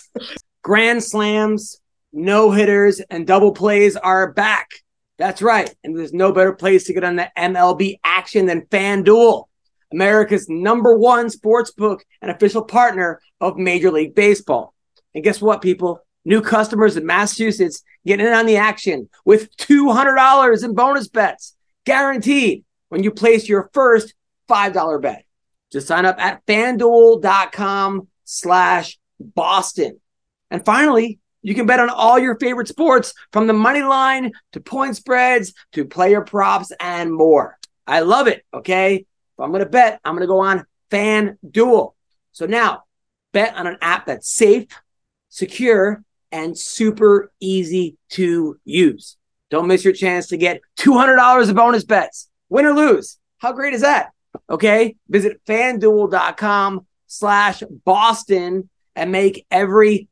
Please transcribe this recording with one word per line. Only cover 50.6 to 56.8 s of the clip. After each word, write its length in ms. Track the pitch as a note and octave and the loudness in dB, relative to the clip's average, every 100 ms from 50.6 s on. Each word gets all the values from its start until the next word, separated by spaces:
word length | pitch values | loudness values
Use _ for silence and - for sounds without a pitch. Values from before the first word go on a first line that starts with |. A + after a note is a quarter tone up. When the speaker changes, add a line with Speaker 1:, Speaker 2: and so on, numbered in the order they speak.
| - - | -12 -4
Speaker 2:
two 160 | D4 | 2
hundred 220 | B3 C4 B3+ | 2 4 4
dollars 320 | B3 B3+ G#3+ | 4 4 2
in 60 | G3+ | 4
bonus 280 | A#3 A#3 | 2 2
bets, 460 | - G3+ D3+ - - _ _ | 0 -2 -2 -8 -20 _ _
win 160 | A#3 D4 | 0 2
or 80 | |
lose. 440 | D4 D4+ F#3+ - - _ _ | 2 2 2 -2 -18 _ _
How 140 | A#3+ | -8
great 220 | B3+ C#4 | -6 -6
is 80 | B3 | -2
that? 280 | C#4 C#4 - _ _ - - | 0 0 -2 _ _ -20 -10
Okay, 460 | D#3+ G#3+ A3 A3+ - - | -2 2 2 0 -4 -4
visit 340 | G3+ G3+ - - | -2 -2 -6 -4
fanduel 640 | A3 B3+ A#3 G#3+ G#3+ G3 | -2 -2 0 2 2 0
dot 280 | F3+ E3+ - | -2 -4 -4
com 480 | G#3+ G3+ G3 F#3+ | -2 -2 -2 -6